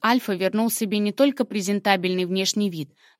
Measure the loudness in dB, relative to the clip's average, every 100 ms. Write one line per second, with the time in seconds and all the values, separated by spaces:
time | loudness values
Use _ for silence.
0 | 0 0 0 -2 0 0 0 -2 -2 0
1 | 0 2 2 2 -4 -2 -2 0 2 2
2 | 2 -2 -2 -2 -2 0 -2 -4 -10 _
3 | _